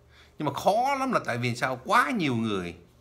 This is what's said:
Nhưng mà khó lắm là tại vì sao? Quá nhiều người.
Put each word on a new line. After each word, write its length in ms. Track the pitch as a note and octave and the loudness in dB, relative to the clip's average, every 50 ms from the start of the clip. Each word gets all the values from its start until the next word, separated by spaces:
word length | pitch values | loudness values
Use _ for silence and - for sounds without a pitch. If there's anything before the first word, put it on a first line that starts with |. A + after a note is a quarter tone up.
| - - - - - - _ | -20 -20 -20 -20 -20 -18 _
Nhưng 80 | - D#3 | -6 -4
mà 80 | C#3 B2+ | -4 -2
khó 420 | - - F#3+ - A3 B3+ C#4 C#4+ | 0 2 2 4 4 2 2 0
lắm 160 | C4+ C4 C4 | 0 0 0
là 80 | G#3 D#3 - | 0 0 0
tại 120 | - A#2+ | -2 -2
vì 180 | A#2+ A#2+ B2 A2+ | -2 0 -2 -2
sao? 240 | A#2+ C#3 C3 C3 B2+ - | -2 -2 -2 -4 -4 -2
Quá 240 | - G3 A#3+ C4 D4 | 2 2 2 2 2
nhiều 260 | C4+ G#3+ D#3+ C#3 B2 | 0 0 0 0 0
người. 400 | A2+ A2+ A2 G2+ F#2+ F2+ F2 E2+ E2+ - - _ - | 0 0 0 -2 -2 -4 -6 -10 -12 -18 -20 _ -20